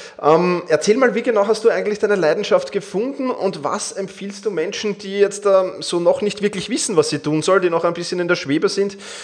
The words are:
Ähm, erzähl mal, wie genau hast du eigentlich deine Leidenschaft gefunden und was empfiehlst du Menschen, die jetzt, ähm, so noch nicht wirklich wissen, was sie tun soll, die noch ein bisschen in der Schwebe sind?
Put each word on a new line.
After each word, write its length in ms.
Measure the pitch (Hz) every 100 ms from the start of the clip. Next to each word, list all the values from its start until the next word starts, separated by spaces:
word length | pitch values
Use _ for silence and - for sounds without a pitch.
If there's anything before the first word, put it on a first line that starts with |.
| - -
Ähm, 420 | - 160 180 175 -
erzähl 300 | 156 190 226
mal, 180 | 254 202
wie 60 |
genau 260 | 233 240 214
hast 160 | 220
du 60 | 226
eigentlich 300 | 180 190 208
deine 160 | 208 202
Leidenschaft 580 | 165 165 202 185 180
gefunden 560 | 196 - 180 247 277 254
und 340 | - 190 170
was 300 | 139 214 -
empfiehlst 520 | - 196 - 196 202 220
du 60 |
Menschen, 460 | 175 156 - 214 202
die 220 | 202 196
jetzt, 260 | 202 202 202
ähm, 300 | 190 185 -
so 220 | 156 175
noch 200 | 175 185
nicht 200 | 208 -
wirklich 280 | 202 196 -
wissen, 280 | 240 - 175
was 120 | 151
sie 100 | 147
tun 240 | 147 156
soll, 180 | 156 190
die 80 | 180
noch 160 | 170 170
ein 80 |
bisschen 260 | 170 170 180
in 80 | 175
der 80 | 175
Schwebe 320 | 135 147 196
sind? 300 | 196 202 202 - -